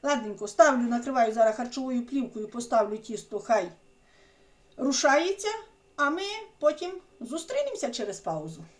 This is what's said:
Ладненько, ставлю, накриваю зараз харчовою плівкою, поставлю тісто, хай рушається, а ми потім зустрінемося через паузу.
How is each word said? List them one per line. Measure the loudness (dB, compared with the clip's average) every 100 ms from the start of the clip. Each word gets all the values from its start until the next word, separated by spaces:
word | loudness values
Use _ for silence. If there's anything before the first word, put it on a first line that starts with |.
Ладненько, | 0 0 -2 -8 -8
ставлю, | 6 6 6
накриваю | 2 -2 0 2 2
зараз | 4 2 2
харчовою | -4 -4 -2 -2 -2
плівкою, | -4 -4 -6 -8
поставлю | -8 0 2 2 -2
тісто, | -8 -10 -8 -10
хай | 0 0 0 -10 _ _ _ _ _ _ _ _ _ -4
рушається, | 0 2 4 4 2 -2 -4 -6 -10 _ _ -2
а | 0
ми | 0 -4 -8 -12 _
потім | 0 0 -8 -10 _ _
зустрінемося | -10 -8 -4 -2 -2 -4 -6
через | -4 -8 -6
паузу. | -6 -6 -8 -14 -18